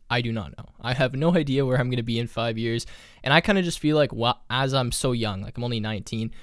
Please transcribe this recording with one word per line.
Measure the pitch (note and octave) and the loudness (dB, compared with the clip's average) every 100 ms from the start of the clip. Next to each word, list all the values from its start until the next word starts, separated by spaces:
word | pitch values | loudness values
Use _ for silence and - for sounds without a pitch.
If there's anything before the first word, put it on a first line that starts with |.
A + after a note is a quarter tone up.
| - | -4
"I | B2 | -2
do | A#2+ | 0
not | A2+ D2+ - | -4 -6 -12
know." | - - | -18 -10
I | A#2 | -4
have | B2+ C3 | 0 0
no | C3+ D#3+ F3 | 2 2 4
idea | C#3 C3+ | 2 2
where | C3+ B2+ | 2 2
I'm | B2 | 2
gonna | B2 | 0
be | A#2 A#2 | 0 -2
in | A#2+ | -2
five | - A#2 A2+ | -2 -2 -2
years, | A2+ A#2 - - - - | -2 -2 -4 -12 -20 -10
and | - | 2
I | D3+ | 4
kinda | - G3 | 4 2
just | F3 - | 2 0
feel | D3+ | 2
like, | D3+ C#3+ | 4 2
well, | A2+ A#2 - - | 2 0 0 -2
as | B2+ C3+ | -2 0
I'm | C3+ A#2+ | 2 0
so | - C3 | 0 0
young, | A#2+ G#2+ F#2+ | 0 -2 -4
like, | G#2 - | -8 -6
I'm | |
only | A#2+ A#2 | -4 -2
nineteen, | G#2+ G#2+ - A2+ A2+ - | -4 -6 -6 -6 -6 -8